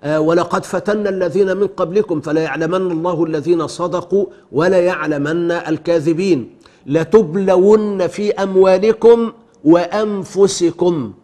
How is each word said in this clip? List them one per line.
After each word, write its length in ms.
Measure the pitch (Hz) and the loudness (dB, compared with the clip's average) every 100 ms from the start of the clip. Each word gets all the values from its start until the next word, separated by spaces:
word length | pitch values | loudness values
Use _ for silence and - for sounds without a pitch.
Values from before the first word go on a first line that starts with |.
آه، 160 | 143 156 | -2 -2
"ولقد 440 | 156 170 170 190 | 2 0 0 -4
فتنا 440 | 185 185 180 214 202 | -4 -6 -4 -2 -2
الذين 460 | 190 180 175 196 185 | -2 -2 0 0 0
من 100 | 202 | -4
قبلكم 540 | - 170 190 208 160 | -2 -2 -2 -2 -4
فلا 200 | 151 156 | -4 -4
يعلمن 480 | 160 139 160 185 185 | -2 -4 -4 -2 -2
الله 340 | 160 175 165 | -4 -4 -2
الذين 420 | 165 156 151 175 147 | -2 -2 -2 -2 -2
صدقوا 600 | - 175 180 - 196 190 - _ | -6 -4 -4 -2 -2 -2 -8 _
ولا 280 | 131 175 185 | -2 2 2
يعلمن 720 | 175 170 151 147 143 170 170 | 2 -2 -4 -4 -2 -2 -2
الكاذبين". 1000 | 170 - 156 170 170 151 160 196 151 107 - _ _ - | -4 -4 -6 -2 0 0 -2 0 -2 -2 -16 _ _ -4
"لتبلون 1200 | 151 160 214 175 180 190 185 196 214 208 196 175 | -2 4 4 4 -2 2 4 6 4 2 -4 -4
في 260 | 180 208 | -2 -4
أموالكم 1000 | 190 196 190 190 190 208 220 226 233 226 - _ _ | -2 0 2 4 4 2 4 6 4 2 -6 _ _
وأنفسكم" 1500 | 151 170 175 208 214 202 151 180 196 - 175 - 180 165 113 - | 4 4 4 -4 -2 -4 -6 0 0 2 -2 0 -2 0 -6 -12